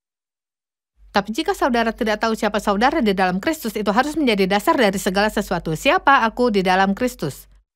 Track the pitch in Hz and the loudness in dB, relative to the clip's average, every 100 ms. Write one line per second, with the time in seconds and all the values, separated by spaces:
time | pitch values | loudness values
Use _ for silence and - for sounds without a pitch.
0 | _ _ _ _ _ _ _ _ _ _ | _ _ _ _ _ _ _ _ _ _
1 | - 208 196 220 320 392 311 233 226 220 | -4 -4 -4 -6 -4 -2 0 0 -2 -2
2 | 220 214 226 226 214 208 202 196 247 339 | -4 -2 -2 -2 -2 -2 -2 2 2 2
3 | 220 190 185 185 320 311 226 214 208 202 | 0 2 0 0 -2 -4 -6 -4 0 0
4 | 277 302 277 208 190 202 262 320 214 190 | 0 0 0 2 2 2 2 2 2 2
5 | 202 190 214 214 202 175 170 156 269 359 | -2 0 0 -2 -4 -4 -4 -2 0 2
6 | 370 277 226 220 247 202 185 185 196 196 | 4 4 2 0 0 2 2 4 2 2
7 | 247 247 156 - - - _ | -2 -4 -8 -8 -18 -20 _